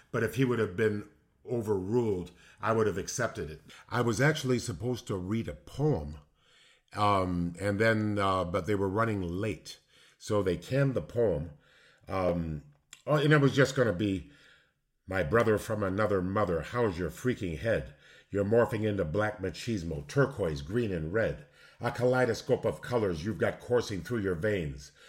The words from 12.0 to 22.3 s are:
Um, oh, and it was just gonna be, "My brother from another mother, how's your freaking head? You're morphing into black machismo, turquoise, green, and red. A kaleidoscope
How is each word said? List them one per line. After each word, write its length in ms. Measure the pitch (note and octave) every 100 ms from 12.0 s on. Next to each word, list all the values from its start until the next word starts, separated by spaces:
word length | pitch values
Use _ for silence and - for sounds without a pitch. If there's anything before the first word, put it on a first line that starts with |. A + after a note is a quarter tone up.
| -
Um, 540 | F#2+ F2+ E2+ E2 D2+ - _ _ - -
oh, 100 | D3
and 160 | D3
it 80 | D3+
was 160 | C#3 B2
just 180 | B2+
gonna 180 | - A#2
be, 380 | F2 G#2 F#2+ - - - _ _ _ _ _ -
"My 160 | F#2+
brother 340 | D2+ A2+ A2 G#2
from 240 | - G#2
another 400 | G2 F#2+ G#2+ G2
mother, 400 | F#2 G#2 G2 E2
how's 360 | D2 A#2+ A#2 E2+
your 120 | E2+
freaking 480 | - B2+ A#2 F2+ D2+
head? 360 | A2 F2 C2+ - - - _
You're 140 | G2+
morphing 400 | G2+ A#2 A2 A2
into 200 | G#2+ G2+
black 380 | D#2+ G2 G#2+ -
machismo, 640 | F#2+ - - G#2+ E2 D2 C#2
turquoise, 560 | C#3 C3 - F2+ D2
green, 300 | D2 A#2 A2+
and 200 | F2 D#2
red. 340 | G#2 A2+ C#3+ - _ - _
A 100 | A#2
kaleidoscope 760 | - B2 B2+ B2